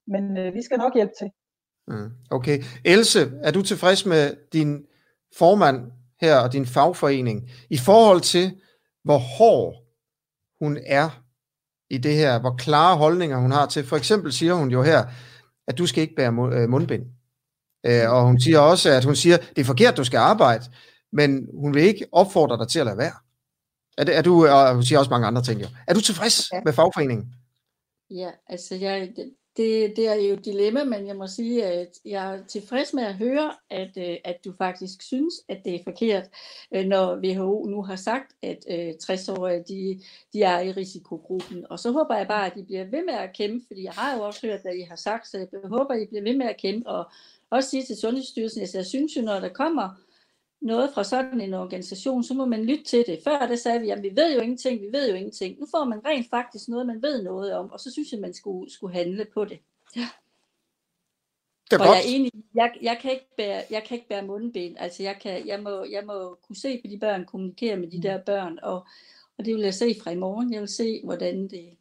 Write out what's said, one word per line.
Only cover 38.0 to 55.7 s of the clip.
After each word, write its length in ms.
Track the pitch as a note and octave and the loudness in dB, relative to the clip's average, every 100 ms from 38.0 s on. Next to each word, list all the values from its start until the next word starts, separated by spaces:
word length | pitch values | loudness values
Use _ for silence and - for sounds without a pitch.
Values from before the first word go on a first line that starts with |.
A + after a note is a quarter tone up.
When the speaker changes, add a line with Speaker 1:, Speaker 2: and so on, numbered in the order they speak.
| G#3+ B3+ - _ | -6 -6 -8 _
Speaker 3:
at, 160 | F#3+ F3 - | -12 -12 -8
øh, 220 | F3 E3+ D#3+ | -8 -8 -10
tres-årige, 640 | - F#3 G3 F#3 F#3 F3 F3 | -8 -8 -6 -6 -4 -4 -6
de, 320 | F#3+ F#3+ F#3+ - - _ | -10 -8 -10 -14 -20 _
de 100 | G#3 | 0
er 180 | F#3+ F3 | 0 0
i 120 | F#3 | -2
risikogruppen. 920 | F#3+ F#3+ F3 - D#3+ - F#3 - F3+ - | -6 -10 -14 -16 -16 -8 -8 -8 -14 -14
Og 80 | E3+ | -8
så 120 | A#3 | -4
håber 240 | C#4+ D4+ G#3+ | -2 -2 -2
jeg 120 | F#3+ | -2
bare, 180 | G#3+ F#3+ | -4 -4
at 100 | G3 | -8
I 60 | |
bliver 220 | F#3+ F#3+ | -12 -12
ved 200 | F#3+ C#4+ | -8 -8
med 100 | F4+ | -6
at 160 | A3+ F#3+ - | -6 -8 -8
kæmpe, 280 | G#3 A#3+ - | -6 -8 -12
fordi 180 | G3 | -14
jeg 80 | F#3 | -12
har 240 | F3+ C4+ A#3+ | -8 -6 -6
jo 60 | |
også 240 | G#3 G3+ A3+ | -8 -8 -8
hørt, 140 | G3 | -8
hvad 120 | F#3+ | -8
I 80 | F3+ E3+ | -12 -12
har 80 | E3 | -10
sagt, 320 | G3+ A3+ - | -8 -8 -10
så 100 | G3 | -12
jeg 80 | F#3 G3 F#3+ | -12 -14 -8
håber, 260 | A#3 C#4 | -4 -4
I 120 | A#3+ G#3 | -4 -6
bliver 160 | G#3+ | -6
ved 140 | G#3 C4+ | -4 -2
med 100 | A#3+ | -4
at 100 | G#3 | -6
kæmpe, 280 | G3 G#3+ A3 | -6 -6 -8
og 220 | F3+ E3+ _ _ _ _ | -8 -10 _ _ _ _
også 200 | B3 C4 | -2 -2
sige 140 | C4+ B3+ | -6 -8
til 100 | G3+ | -8
Sundhedsstyrelsen, 640 | A3+ C4 B3+ A#3+ A3 A3 | -6 -6 -8 -8 -8 -8
at 120 | F#3 | -8
jeg 120 | F#3+ F#3 | -8 -8
synes 300 | C4 D4+ C4+ | -6 -4 -4
jo, 60 | |
når 180 | A3 G3 | -4 -4
der 80 | F3+ | -6
kommer 400 | G#3+ D#4 D4 F#3 - _ _ _ _ _ _ | -6 -4 -2 -6 -10 _ _ _ _ _ _
noget 280 | A#3 A#3 C#4 | -4 -2 -2
fra 100 | G#3+ | -4
sådan 360 | G3+ C4 C4 B3 | -4 -4 -4 -6
en 140 | G3 | -6
organisation, 720 | F#3 F#3 F#3 F#3 F#3 C4+ B3 | -8 -8 -12 -12 -10 -6 -4
så 100 | A#3 | -4
må 100 | C4+ B3+ | -4 -4
man 180 | A3 | -2
lytte 200 | A3+ D4+ | -2 -4
til 200 | - A#3+ A#3 | 0 0 0
det. 120 | D#3+ | -4
Før, 140 | C#4+ C#4+ A#3+ | -4 -2 -2
der 100 | A#3+ | -2
sagde 240 | A#3+ A#3 | -2 -2
vi, 60 | G#3+ | -2
"Jamen, 180 | G3+ | -6
vi 60 | G3 G3+ | -4 0
ved 180 | E4 | 2
jo 60 | B3+ | 0
ingenting, 400 | A3+ B3+ C4 A#3 | -2 -4 -4 -6
vi 60 | G3+ | -6
ved 160 | C#4 B3+ | -4 -2
jo 40 | |
ingenting." 460 | F#3 G#3 - F#3+ F#3+ | -4 -8 -10 -12 -10
Nu 60 | D4 | -6